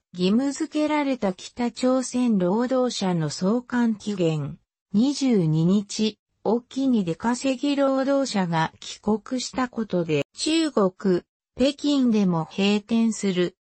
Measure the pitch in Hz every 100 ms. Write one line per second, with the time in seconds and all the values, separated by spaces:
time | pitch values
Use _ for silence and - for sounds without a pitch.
0 | _ 175 185 226 277 269 311 302 302 302
1 | 277 254 202 - - - 240 - 254 262
2 | 247 247 247 202 180 214 247 262 247 -
3 | 185 170 151 - 185 247 247 240 233 208
4 | 208 190 165 156 143 - _ _ _ 202
5 | 269 269 262 208 160 156 170 202 202 -
6 | 214 - _ _ 190 240 - 269 269 226
7 | 170 160 226 240 269 254 285 277 277 269
8 | 269 277 262 202 175 165 160 - - -
9 | 208 214 - 254 - - 247 226 214 180
10 | 165 147 - - 302 330 311 226 185 -
11 | 196 175 - _ _ - 269 277 294 277
12 | 247 214 185 165 156 - 202 208 - 226
13 | 226 - 202 180 175 -